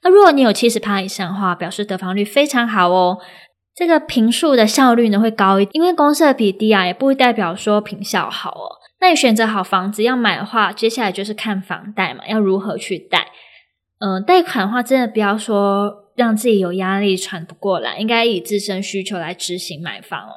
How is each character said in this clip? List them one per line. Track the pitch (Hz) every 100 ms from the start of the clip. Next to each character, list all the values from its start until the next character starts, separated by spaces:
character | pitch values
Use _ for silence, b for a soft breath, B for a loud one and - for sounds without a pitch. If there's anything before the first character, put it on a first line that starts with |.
那 | 359
如 | 392
果 | 392
你 | 285
有 | 254
七 | 202 240
十 | 220
趴 | 208 202
以 | 190
上 | - 180
的 | 190
话， | 190
表 | 175 185
示 | 190
得 | 208 185
房 | 185 196
率 |
非 | 208 277
常 | 294 277 233
好 | 214 175
哦。 | 185 180 185 B B B _ _ -
这 | 349
个 | 311
坪 | 311 - 220
数 | 233 320 262
的 | 214
效 | 220 262
率 | 240 233
呢 | 208
会 | 226
高 | 220 196 196
一 |
点， | 202
因 | 311
为 | 349
公 | 339 294
设 | 294 311
比 | 262 208
低 | 190 214
啊， | 208
也 | 180
不 | 180 269
代 | 269 254
表 | 220 180
说 | 185 - 208
坪 | 208 202
效 | 202 190 131
好 | - -
哦。 | - - - b _
那 | 370
你 | 320
选 | 262 220
择 | 226
好 | 214
房 | 185 190 190
子 | 214
要 | 226 254
买 | 226 180
的 |
话， | 208 233 202
接 | 196 226
下 | 233
来 | 214
就 | 180
是 | 202
看 | 214 220 196
房 | 190 170 -
贷 | 214 185
嘛， | - -
要 | 220
如 | 202 190
何 | 202 165
去 | - 185
贷。 | - 180 - B B B B _ _ _
呃， | 202 190
贷 | 208 370
款 | 349 240 196
的 |
话， | 240
真 | 240 262
的 | 240
不 | 220
要 | 202 208
说 | 208 208 202 196 202 - _ -
让 | 233 214
自 | 240
己 | 208
有 | 180
压 | 180 185 196
力 | 202 185
喘 | - 180 165
不 |
过 | - 196 180
来， | 110 -
应 | 220
该 | 233
以 | 233 196
自 | 175 208
身 | 202 190
需 | 196 196
求 | 190 190
来 | 160
执 | 180 - 180
行 | - 151
买 | 160 101
房 | - 151
哦。 | 104